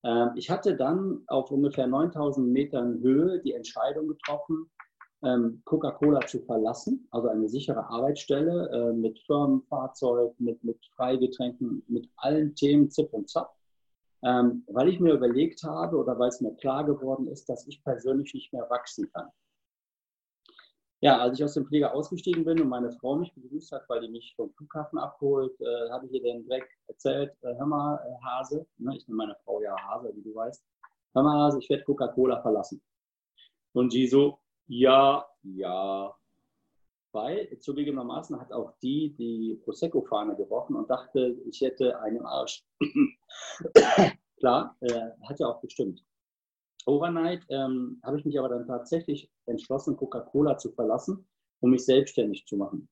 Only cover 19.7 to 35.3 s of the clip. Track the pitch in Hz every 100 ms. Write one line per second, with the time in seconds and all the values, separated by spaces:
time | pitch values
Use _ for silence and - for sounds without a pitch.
19.7 | _ _ _ _ _ _ _ - - _
20.7 | _ _ _ 143 127 123 131 147 151 139
21.7 | 147 143 139 151 175 - 170 160 165 143
22.7 | 123 120 - 127 147 175 - 127 147 -
23.7 | 135 - 117 113 117 120 - 151 _ 151
24.7 | 151 147 156 147 - 143 139 131 - 120
25.7 | 120 117 123 131 127 120 120 113 131 -
26.7 | _ _ - 135 139 143 - 127 120 143
27.7 | 147 147 143 - 127 131 127 - 151 160
28.7 | _ 120 135 - 110 107 101 - 101 104
29.7 | 95 98 113 120 104 110 110 113 - _
30.7 | _ - _ _ 131 147 147 147 139 -
31.7 | 139 - 139 127 - 127 113 113 107 -
32.7 | - _ _ _ _ _ _ - _ _
33.7 | 123 123 117 127 135 143 - _ _ _
34.7 | 120 131 135 139 143 -